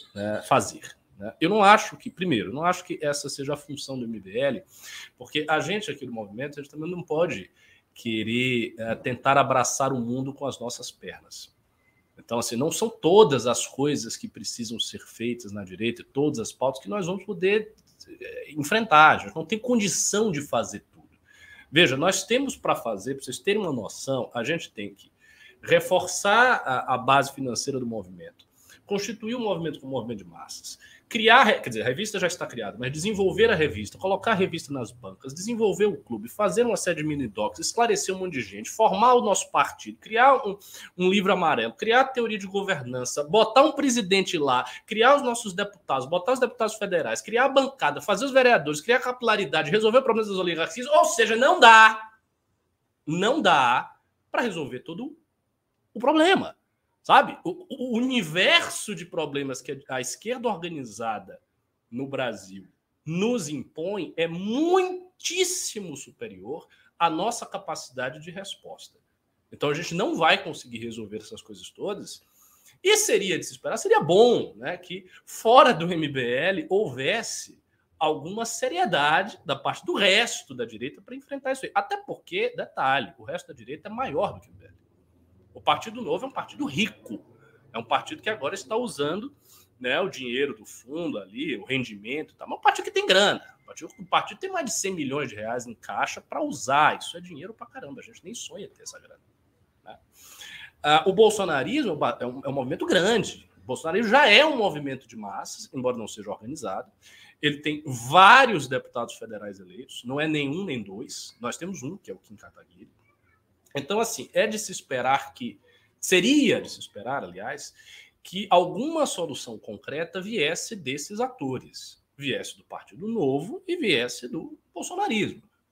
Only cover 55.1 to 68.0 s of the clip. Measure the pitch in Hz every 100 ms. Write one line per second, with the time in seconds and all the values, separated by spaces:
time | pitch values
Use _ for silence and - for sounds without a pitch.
55.1 | 302 _ _ _ _ _ _ _ - 240
56.1 | 311 330 381 170 - _ _ _ _ -
57.1 | 214 226 - - 185 - - 254 226 254
58.1 | 247 165 160 214 330 - - - 190 170
59.1 | 170 151 139 139 127 - 135 - 131 131
60.1 | - 208 247 233 185 175 160 123 101 113
61.1 | 107 92 90 _ _ _ _ _ 117 135
62.1 | 131 127 104 95 95 - _ _ _ -
63.1 | 170 214 247 147 147 - - 170 208 151
64.1 | - 165 165 196 240 330 370 370 359 -
65.1 | _ - 349 359 - - 220 185 135 -
66.1 | _ 113 95 98 156 - _ _ _ 170
67.1 | 160 202 226 - 190 - 151 - 127